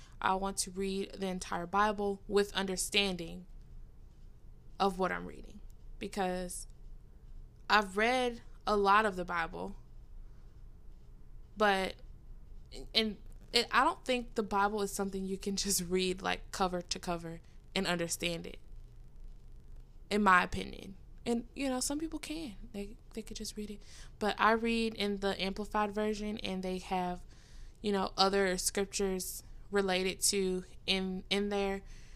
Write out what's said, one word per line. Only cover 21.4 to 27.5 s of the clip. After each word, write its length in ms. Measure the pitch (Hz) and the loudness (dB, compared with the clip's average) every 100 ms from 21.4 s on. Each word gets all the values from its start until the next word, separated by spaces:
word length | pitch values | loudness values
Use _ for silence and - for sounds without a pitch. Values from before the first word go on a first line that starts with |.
| - - | -2 -2
you 140 | 277 | 0
know, 100 | 254 | 0
some 200 | 254 294 | 0 0
people 180 | 320 311 | -2 -4
can. 360 | - 311 294 190 220 | -6 -6 -6 -10 -10
They, 160 | 202 208 - - | -8 -8 -10 -12
they 80 | 226 | -10
could 160 | 214 - | -8 -8
just 180 | 214 - | -8 -6
read 140 | 107 | -8
it. 100 | 101 - - - - | -10 -12 -14 -12 -2
But 180 | 208 - | 0 6
I 140 | 208 | 8
read 420 | 226 233 226 220 - | 8 6 4 4 2
in 240 | 202 196 | 0 2
the 200 | 196 185 | 2 2
Amplified 540 | 190 196 208 214 208 | 0 -2 0 2 2
Version, 460 | 202 214 208 208 214 | 2 0 0 -2 -4
and 240 | - 190 | -2 -2
they 160 | 185 185 | -2 -4
have, 400 | - 185 180 180 - - - | -2 0 0 -4 -8 -18 -16